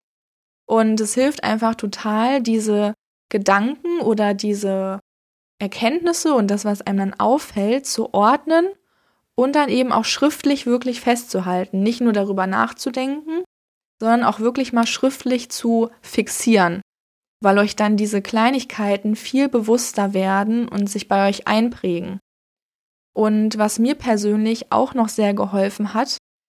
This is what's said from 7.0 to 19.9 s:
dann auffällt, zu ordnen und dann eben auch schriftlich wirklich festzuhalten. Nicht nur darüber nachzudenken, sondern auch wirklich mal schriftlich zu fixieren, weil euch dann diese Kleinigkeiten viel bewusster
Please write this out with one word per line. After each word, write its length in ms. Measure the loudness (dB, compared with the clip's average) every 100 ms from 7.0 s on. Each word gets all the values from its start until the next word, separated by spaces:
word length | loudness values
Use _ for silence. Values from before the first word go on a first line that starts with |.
dann 200 | -2 -2
auffällt, 640 | 0 0 0 -4 0 -2 -2
zu 280 | -6 -2
ordnen 560 | 2 4 2 2 2 2 -4 _ _ _ _ _ 0
und 220 | 2 2
dann 100 | 2
eben 240 | 2 2
auch 140 | 0 0
schriftlich 600 | 0 0 2 0 0 0
wirklich 360 | 0 0 -4
festzuhalten. 840 | 0 -2 -2 -4 -2 -2 -2 0
Nicht 160 | 0 0
nur 140 | 0
darüber 340 | 0 0 -2 -2
nachzudenken, 960 | 0 -2 -2 -6 -4 -4 -6 -6 -6 -8 _ _ _ _ _
sondern 240 | 2 4
auch 160 | 2 2
wirklich 320 | -2 0 0
mal 160 | 0 0
schriftlich 640 | 0 0 0 -2 -2 -2
zu 380 | -4 0 2 0 -4
fixieren, 800 | -6 -4 -4 -2 2 4 4 0 -10 _ _ _ _ _
weil 180 | 2 4
euch 160 | 2 0
dann 220 | 0 2
diese 240 | 0 -2
Kleinigkeiten 960 | -2 2 2 2 -4 -6 -2 0 -2 -4
viel 320 | -2 0 2
bewusster 640 | 2 2 2 0